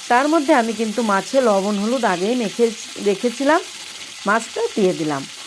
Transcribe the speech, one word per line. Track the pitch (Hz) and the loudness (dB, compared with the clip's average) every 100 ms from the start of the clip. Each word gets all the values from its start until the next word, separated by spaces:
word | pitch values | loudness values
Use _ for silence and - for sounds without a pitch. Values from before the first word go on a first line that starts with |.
| - | 2
তার | 240 302 | 2 4
মধ্যে | 330 277 | 2 4
আমি | 277 226 | 4 2
কিন্তু | 214 220 226 | -2 -2 -2
মাছে | 220 196 - 262 | 0 0 2 2
লবণ | 233 196 202 202 | 4 2 2 -2
হলুদ | 214 262 226 | 0 0 0
আগেই | 175 202 254 | 0 0 0
মেখে | 202 - 226 220 - - 202 | -2 2 0 0 -12 -4 -2
রেখেছিলাম। | 190 240 240 277 339 - - - - - - 202 | 0 -2 0 2 2 0 -14 -16 -16 -16 -6 0
মাছটা | 226 - - 466 226 | 0 -2 -4 -2 2
দিয়ে | 185 | 0
দিলাম। | 151 156 139 143 - | 0 -2 -4 -6 -14